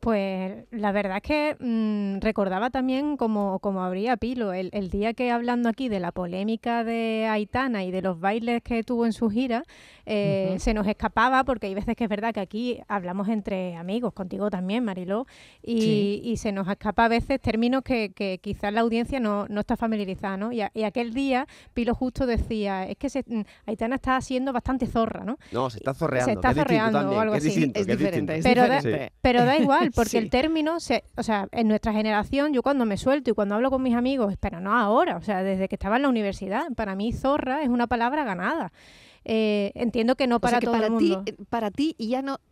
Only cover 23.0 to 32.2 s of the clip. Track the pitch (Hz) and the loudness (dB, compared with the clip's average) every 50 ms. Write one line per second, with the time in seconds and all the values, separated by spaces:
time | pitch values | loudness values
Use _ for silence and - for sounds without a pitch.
23 | - 277 - 277 247 - 233 220 208 - - - _ - 226 - 226 226 262 269 | -6 -4 -4 -4 -6 -4 -4 -6 -6 -6 -10 -18 _ -8 -6 -4 -2 -2 -2 -2
24 | - 262 254 262 254 - 269 254 254 269 254 240 - - 262 262 254 - - 240 | 0 0 0 0 0 -2 -2 -2 -2 0 -2 -2 -2 0 0 0 0 0 2 0
25 | 226 220 - - - 190 233 - - - - 113 127 131 110 107 - - 135 127 | 0 0 -2 -6 -6 -8 -8 -8 -10 -6 -2 0 0 0 -2 -4 -4 -4 -4 0
26 | 165 156 - 127 123 131 113 98 90 247 247 - 302 - - 226 220 226 220 - | -2 0 2 2 2 2 0 2 2 2 4 4 2 4 4 4 4 4 2 2
27 | - 190 202 208 220 220 214 202 - - - - 160 143 226 - 202 185 - 202 | 2 2 2 2 2 2 2 2 2 2 2 4 2 2 2 0 0 0 2 2
28 | 180 196 175 165 - 147 156 160 160 - 247 240 247 240 254 277 - 233 208 147 | 2 2 2 0 0 0 -2 2 4 4 6 8 6 6 6 2 2 0 -2 -2
29 | 135 - _ _ _ 262 240 240 240 240 277 311 277 277 269 302 254 277 233 - | -4 -8 _ _ _ 4 6 6 6 6 6 4 4 6 6 4 4 2 2 2
30 | 233 214 - - 220 185 - 247 277 311 320 320 302 302 330 339 - - 277 220 | 0 2 2 0 0 2 2 2 2 2 2 2 0 0 0 -2 -2 0 -2 -2
31 | - - _ - 240 - 220 202 196 - - - 233 220 214 208 - 226 214 214 | -2 -6 _ -8 -2 0 0 0 -2 -4 -2 0 2 4 4 2 2 0 0 0
32 | 214 214 214 208 | 0 2 2 0